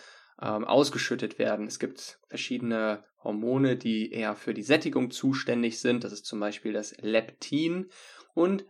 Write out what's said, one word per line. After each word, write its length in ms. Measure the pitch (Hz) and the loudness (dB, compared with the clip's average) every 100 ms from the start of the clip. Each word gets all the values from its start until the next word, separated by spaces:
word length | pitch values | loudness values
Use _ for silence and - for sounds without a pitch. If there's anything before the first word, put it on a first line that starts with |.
| - - - - | -16 -20 -20 -10
ähm, 220 | - 107 | -4 -2
ausgeschüttet 760 | 110 135 147 - - 120 110 - | 4 4 4 2 -2 -2 -4 -2
werden. 280 | 113 107 107 | 0 0 -4
Es 120 | - | -6
gibt 400 | - - - - _ | -6 -8 -16 -18 _
verschiedene 760 | 151 - 135 120 113 110 104 - _ | -10 -6 -4 -2 0 0 -2 -6 _
Hormone, 520 | - 107 117 131 135 123 | -6 -2 2 4 4 4
die 360 | 117 110 110 | 0 0 -2
eher 240 | - 107 107 | -2 -2 -2
für 180 | - | -4
die 100 | 110 | -2
Sättigung 480 | 104 151 160 131 127 | 4 4 4 0 0
zuständig 680 | - 135 135 - 120 117 113 | 0 0 0 0 0 0 0
sind. 240 | 123 120 | 0 0
Das 100 | 120 | 0
ist 120 | 104 - | -10 -8
zum 140 | 107 | -4
Beispiel 340 | 104 104 110 | -4 -4 -4
das 220 | 104 107 - | -4 -6 -6
Leptin. 880 | 107 113 - - - 143 165 180 185 - - - - | 0 0 0 -6 -4 -2 0 -2 -6 -12 -20 -20 -6
Und 320 | - 175 196 - | 2 2 2 -4